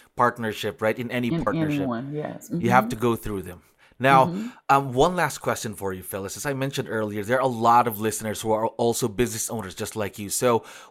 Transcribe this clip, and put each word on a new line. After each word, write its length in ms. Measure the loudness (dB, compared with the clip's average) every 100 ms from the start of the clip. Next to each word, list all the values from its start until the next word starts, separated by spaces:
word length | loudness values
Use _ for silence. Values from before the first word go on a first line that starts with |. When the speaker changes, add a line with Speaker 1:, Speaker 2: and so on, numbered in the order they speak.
| _ 2
Speaker 1:
partnership, 640 | 2 2 -6 -4 -6 0
right? 160 | 0 0
In 100 | -2
any 160 | -2 0
Speaker 2:
In 120 | 0
Speaker 1:
partnership. 380 | 0 0 0 0
Speaker 2:
anyone, 300 | -2 -4 -6
yes. 380 | -8 -8 -10 -6
Speaker 1:
You 180 | -2 4
have 140 | 4
Speaker 2:
Mm-hmm. 60 | 4
Speaker 1:
to 60 | 0
go 180 | 0
through 280 | 0 -4 -8
them. 200 | -8 -14 _ _ _ 0
Now, 240 | 6 6 6
Speaker 2:
Mm-hmm. 220 | 0 -8 -8 2
Speaker 1:
um, 220 | 2 4
one 200 | 4 4
last 240 | 4 -2 -2
question 360 | -4 -4 -4
for 180 | -6 -6
you, 100 | -6
Phyllis. 320 | -8 -8 -8 -6
As 100 | -6
I 80 |
mentioned 340 | -4 -4 -4 -4
earlier, 320 | -4 -4 -4
there 140 | 0 2
are 60 | 2
a 60 | 2 6
lot 160 | 6 4
of 140 | 0
listeners 400 | -2 -2 -6 -4
who 100 | 0
are 160 | 0 0
also 400 | 0 0 2 -2
business 420 | 0 -2 0 -6
owners 240 | -6 -8
just 200 | -8 -8
like 240 | -4 -6 -6
you. 120 | -6
So 340 | 0 2 2 0 -20 -8